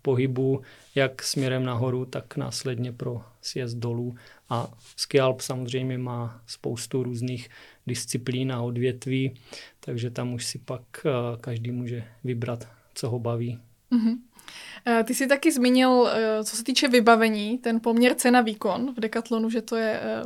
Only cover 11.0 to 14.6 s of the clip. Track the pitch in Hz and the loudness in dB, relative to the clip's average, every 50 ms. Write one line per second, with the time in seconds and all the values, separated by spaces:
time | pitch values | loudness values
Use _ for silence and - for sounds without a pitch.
11 | - 160 135 123 120 120 120 113 - 135 117 113 113 120 123 123 123 120 123 120 | -2 0 0 0 0 -2 -4 -6 -6 -6 -6 -6 -4 -4 -4 -4 -4 -6 -6 -8
12 | 113 - - _ - 123 127 117 117 117 120 113 - - - _ _ _ - - | -10 -12 -14 _ -6 -4 -4 -2 -2 -4 -4 -6 -8 -14 -20 _ _ _ -12 -8
13 | - 123 120 123 113 117 117 117 117 120 120 117 - _ _ _ _ - 247 240 | -6 -4 -4 -2 -2 -2 -2 -2 -2 -4 -6 -8 -12 _ _ _ _ 0 0 2
14 | 220 226 233 247 - _ _ - - - - - | 2 2 0 -2 -6 _ _ -20 -20 -20 -18 -18